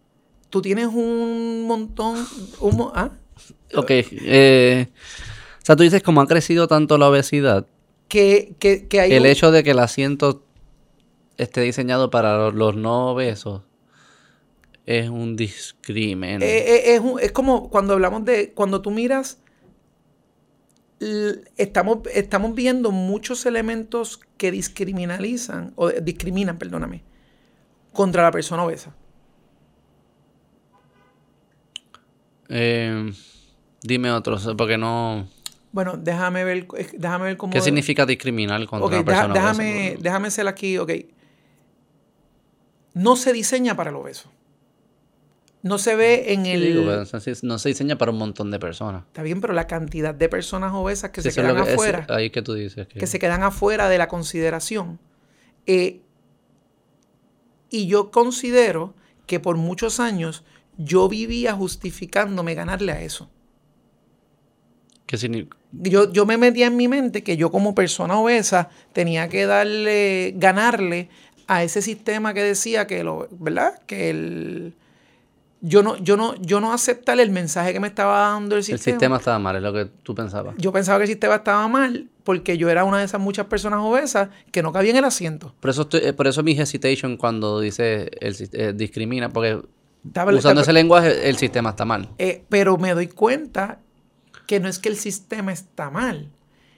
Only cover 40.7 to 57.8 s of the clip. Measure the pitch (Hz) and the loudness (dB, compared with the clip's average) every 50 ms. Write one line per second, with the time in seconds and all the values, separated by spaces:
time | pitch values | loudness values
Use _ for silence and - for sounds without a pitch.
40.7 | 190 180 - 156 165 165 - - _ _ _ _ _ _ _ _ _ _ _ _ | -4 -4 -4 -4 -6 -8 -8 -14 _ _ _ _ _ _ _ _ _ _ _ _
41.7 | _ _ _ _ _ _ _ _ _ _ _ _ _ _ _ _ _ _ _ _ | _ _ _ _ _ _ _ _ _ _ _ _ _ _ _ _ _ _ _ _
42.7 | _ _ _ _ _ 175 185 226 254 247 254 269 247 233 214 - - 254 247 240 | _ _ _ _ _ 0 4 4 4 4 4 0 0 0 0 -2 -2 0 0 0
43.7 | 208 - 170 156 143 139 139 139 135 - - 135 _ _ _ _ _ _ _ _ | -2 -2 -6 -6 -8 -10 -12 -14 -16 -18 -20 _ _ _ _ _ _ _ _ _
44.7 | _ _ _ _ _ _ _ _ _ _ _ _ _ _ _ _ _ _ - 185 | _ _ _ _ _ _ _ _ _ _ _ _ _ _ _ _ _ _ -6 -4
45.7 | 202 196 196 240 220 220 226 233 240 240 254 233 202 196 190 185 180 180 175 170 | -4 -2 0 0 2 4 6 6 4 4 4 0 0 0 0 0 0 0 2 2
46.7 | 165 165 165 160 - 104 101 98 - 117 - - 123 - - 123 117 110 - 143 | 2 2 2 2 0 -2 -4 -6 -10 -10 -8 -8 -10 -6 -6 -6 -6 -2 -2 -2
47.7 | 131 - 139 143 151 - 120 113 113 110 107 107 101 - 107 101 104 98 92 85 | -2 -2 -2 -4 0 0 0 0 0 -2 -4 -6 -6 -8 -8 -6 -6 -6 -8 -8
48.7 | 82 - 110 107 98 92 85 _ _ - 156 156 170 190 196 240 190 170 165 - | -8 -8 -8 -8 -8 -10 -12 _ _ -12 -8 -8 -6 -6 -4 -4 -2 -4 -4 -4
49.7 | 170 165 160 151 147 160 151 156 151 143 165 - - 185 170 - - 190 190 190 | -6 -8 -8 -8 -8 -6 -6 -6 -2 -2 -2 0 0 -2 -6 -6 -8 -6 -6 -6
50.7 | 190 196 185 190 202 196 - 190 - - - 131 - - - 131 127 123 - - | -6 -4 -4 -4 -6 -6 -8 -10 -10 -6 -6 -4 -2 0 0 2 2 2 2 2
51.7 | 123 - - 107 - - 156 - 117 110 110 113 - 123 110 120 113 107 104 101 | 2 2 2 0 -2 -2 -4 -4 -4 -2 -2 -2 -4 -6 -6 -6 -6 -6 -8 -10
52.7 | - - 98 - _ 107 - 185 - 185 - 175 170 180 190 196 196 - 202 202 | -10 -12 -14 -14 _ -8 -8 -6 -4 -2 -2 -2 -2 0 -2 -2 -2 0 -2 0
53.7 | 214 214 208 196 185 180 170 165 - 175 165 147 - 165 160 160 160 165 - - | 0 0 2 2 2 2 0 -2 -4 -8 -8 -8 -6 -2 -2 -2 -2 -4 -6 -6
54.7 | 220 214 185 170 165 170 _ _ _ _ _ _ _ _ _ _ _ _ _ - | -6 -6 -8 -8 -12 -16 _ _ _ _ _ _ _ _ _ _ _ _ _ 2
55.7 | 190 185 - - - - _ _ _ _ _ _ _ _ _ _ _ _ _ _ | 2 2 2 0 -4 -8 _ _ _ _ _ _ _ _ _ _ _ _ _ _
56.7 | _ _ _ _ _ _ _ _ _ _ _ _ _ _ _ _ _ _ _ _ | _ _ _ _ _ _ _ _ _ _ _ _ _ _ _ _ _ _ _ _
57.7 | - 226 | -6 -4